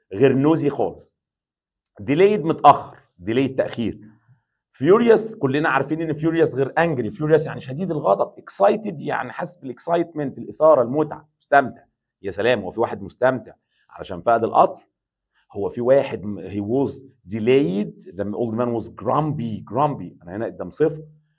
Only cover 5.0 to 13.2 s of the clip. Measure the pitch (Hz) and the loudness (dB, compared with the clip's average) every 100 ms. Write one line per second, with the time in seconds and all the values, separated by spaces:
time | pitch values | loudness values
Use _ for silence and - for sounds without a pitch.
5 | 233 220 220 - 135 143 160 135 139 160 | 6 4 2 -4 -2 0 0 0 0 -4
6 | 165 147 160 165 156 127 131 - 170 156 | -4 -4 -2 2 0 0 -2 0 0 -2
7 | 107 - 151 156 123 113 131 139 190 151 | -6 -4 2 2 2 -8 -10 -8 -6 -2
8 | 165 196 - - - - 202 220 208 151 | 2 2 0 -6 -12 2 2 2 -4 -8
9 | 147 117 120 - 170 - 131 123 165 170 | -6 -6 -8 -10 -12 -12 -16 -12 -2 -2
10 | 165 151 139 120 107 - 156 143 117 143 | -2 -6 -8 -8 -12 2 4 6 4 -2
11 | 151 - - _ - 139 123 - _ _ | -4 -6 -18 _ 0 2 2 -6 _ _
12 | _ _ 95 101 113 117 90 98 113 107 | _ _ -10 -2 0 0 -2 -4 -4 -6
13 | 95 - | -12 -2